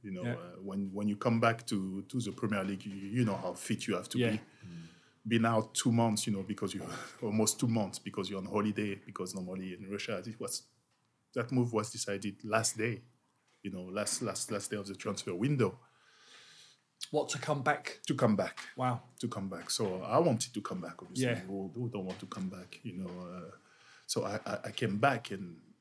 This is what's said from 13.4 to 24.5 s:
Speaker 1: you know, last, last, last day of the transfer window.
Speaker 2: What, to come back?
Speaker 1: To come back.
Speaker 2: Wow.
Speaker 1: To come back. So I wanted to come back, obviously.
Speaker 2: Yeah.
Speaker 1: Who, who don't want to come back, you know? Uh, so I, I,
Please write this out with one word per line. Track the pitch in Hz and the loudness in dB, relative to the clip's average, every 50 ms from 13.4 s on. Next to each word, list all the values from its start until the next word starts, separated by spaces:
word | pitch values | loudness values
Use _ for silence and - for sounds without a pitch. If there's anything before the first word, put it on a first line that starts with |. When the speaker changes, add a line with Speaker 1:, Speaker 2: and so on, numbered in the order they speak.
| _ _ _ _ | _ _ _ _
Speaker 1:
you | - 98 | -8 -6
know, | 95 92 | -6 -6
last, | 90 92 92 107 104 - - - | -8 -4 -2 -2 0 0 0 0
last, | 127 104 92 - - - | -2 -2 -2 -2 -4 -2
last | 107 101 - - | -2 -4 -2 -2
day | 110 104 | -4 -4
of | 98 | -4
the | 98 95 | -6 -8
transfer | - - 107 98 - - 107 90 | -4 -4 -4 -4 -2 -4 -4 0
window. | 87 113 139 147 131 113 92 - - - _ _ _ _ _ _ _ - - - - - - - - - - - _ _ _ _ _ - - | 2 4 4 6 6 6 4 4 -4 -18 _ _ _ _ _ _ _ -20 -20 -20 -20 -20 -20 -20 -20 -20 -20 -20 _ _ _ _ _ -10 0
Speaker 2:
What, | - 151 143 - | 0 0 0 0
to | - 135 | -2 -4
come | - 156 147 143 | 0 0 0 2
back? | 127 151 147 - - - - - - | 4 2 2 2 -2 -8 -8 -8 -2
Speaker 1:
To | - - | -2 2
come | 120 131 110 104 | 4 6 6 6
back. | 95 92 92 - - - - - | 6 2 0 -4 -10 -14 -12 -4
Speaker 2:
Wow. | - 127 127 120 117 - - - - | 0 0 0 0 0 -6 -14 -8 -6
Speaker 1:
To | - 120 | -4 -4
come | - 107 95 95 | -4 -4 -6 -6
back. | 92 85 87 - | -6 -8 -4 -4
So | - - 113 98 92 92 | 0 0 0 0 0 -2
I | - - 113 143 | -2 2 4 6
wanted | 175 165 117 104 - - - | 6 6 4 4 0 -2 -4
to | 107 | -6
come | 101 - - 92 | -4 -4 -6 -4
back, | - - - - | -6 -8 -10 -12
obviously. | - - 92 127 131 | -14 -6 0 2 4
Speaker 2:
Yeah. | 123 113 - 185 | 4 4 0 -2
Speaker 1:
Who, | 92 98 98 95 92 - | -4 -4 -4 -4 -4 -4
who | 120 123 117 | -4 -4 -2
don't | 120 101 92 | -2 -4 -4
want | 92 92 92 | -4 -6 -8
to | 92 | -8
come | 92 - 95 95 92 | -8 -6 -4 -4 -4
back, | 95 92 92 - - - | -6 -8 -14 -16 -18 -12
you | - 110 90 90 | -10 -8 -6 -6
know? | 95 87 90 90 | -6 -6 -6 -8
Uh, | 90 87 90 90 82 - - - _ _ - _ - - - - _ | -10 -10 -10 -10 -12 -12 -14 -18 _ _ -20 _ -20 -20 -20 -20 _
so | - - - - | -2 -2 -2 0
I, | 101 101 107 - | 0 -4 -4 -2
I, | - | -4